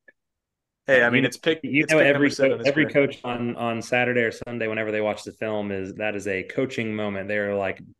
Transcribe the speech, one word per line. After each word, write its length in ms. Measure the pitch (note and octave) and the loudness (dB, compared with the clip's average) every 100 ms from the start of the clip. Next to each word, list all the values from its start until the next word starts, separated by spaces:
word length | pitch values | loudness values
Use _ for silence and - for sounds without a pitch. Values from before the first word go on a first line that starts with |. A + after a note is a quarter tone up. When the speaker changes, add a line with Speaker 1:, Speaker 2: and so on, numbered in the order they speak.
| _ _ _ _ _ _ _ _ - | _ _ _ _ _ _ _ _ 2
Speaker 1:
Hey, 160 | C3 | 4
I 60 | A#2+ | 6
mean, 140 | B2 | 4
Speaker 2:
You, 40 | B2+ | 2
Speaker 1:
it's 100 | - | 0
pick-, 220 | - D#3+ | -2 -2
Speaker 2:
you 200 | C3+ C#3 | 0 0
Speaker 1:
it's 80 | D3+ | 4
Speaker 2:
know, 80 | D#3 | 4
Speaker 1:
pick 80 | C#3+ | 6
Speaker 2:
every 200 | C#3+ C#3+ | 4 2
Speaker 1:
number 20 | |
seven 220 | A#2+ C3+ | 4 2
Speaker 2:
co-, 40 | A#2 | 2
Speaker 1:
this 80 | B2+ | 2
Speaker 2:
every 160 | D3 | 2
Speaker 1:
year. 60 | D3 | 2
Speaker 2:
coach 300 | D3 C3+ - | 2 2 -2
on, 320 | A#2+ A#2+ A#2+ A2 | -8 -4 -4 -2
on 240 | A#2 A#2 | -4 -4
Saturday 400 | G#2+ B2 B2 B2 | 0 0 2 2
or 100 | A2+ | 0
Sunday, 360 | A2+ - A#2 A2+ | -2 -10 -4 -4
whenever 240 | A2 A2 | -2 -2
they 100 | G#2+ | 0
watch 240 | G#2+ G2+ - | 0 -2 -8
the 80 | |
film, 380 | - A2 G#2+ G2+ | -8 -4 -2 -2
is, 220 | G2 F#2+ G2+ | -4 -6 -4
that 200 | G#2+ G#2 | -4 -4
is 120 | G2+ | -4
a 160 | F#2+ | -4
coaching 520 | F#2 - C3 C3 A2+ G#2+ | -4 -4 -4 -2 -4 -4
moment. 320 | G#2+ G2 F#2+ | -4 -4 -4
They're 260 | G#2 G2+ | -2 -2
like, 300 | G2+ F#2+ - - _ | -2 -2 -6 -12 _